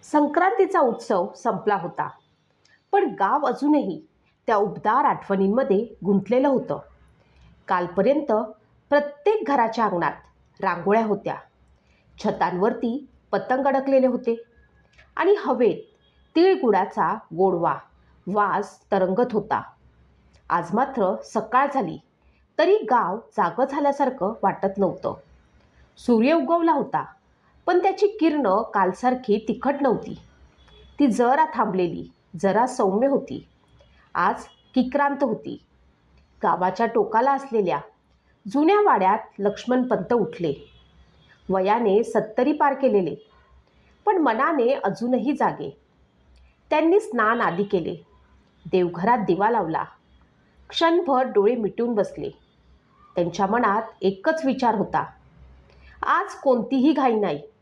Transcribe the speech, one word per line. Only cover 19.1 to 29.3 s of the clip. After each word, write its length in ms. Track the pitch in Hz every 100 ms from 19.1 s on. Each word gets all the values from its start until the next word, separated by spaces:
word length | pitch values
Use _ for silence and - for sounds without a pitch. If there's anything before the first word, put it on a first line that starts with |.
| 190 247
होता. 300 | 208 - 120 - _ _ _ _ _ _ _ _
आज 240 | 175 165
मात्र 420 | 214 269 262 185 -
सकाळ 420 | - 226 208 247 277
झाली, 240 | 277 185 160 _ _ _ _ _ -
तरी 180 | 330 427
गाव 400 | 277 240 180 202
जागं 480 | - - 175 170
झाल्यासारखं 680 | 277 277 285 285 277 254 190 226
वाटत 360 | 196 175 196 202
नव्हतं. 360 | 190 147 - - - _ _ _ _ _ _ _
सूर्य 340 | - 240 240
उगवला 400 | 330 262 339 339
होता, 320 | 294 208 151 131 - _ _ _ _ -
पण 160 | 359
त्याची 240 | 381 392 403
किरणं 560 | - 320 302 226 190
कालसारखी 840 | 233 208 185 185 247 254 -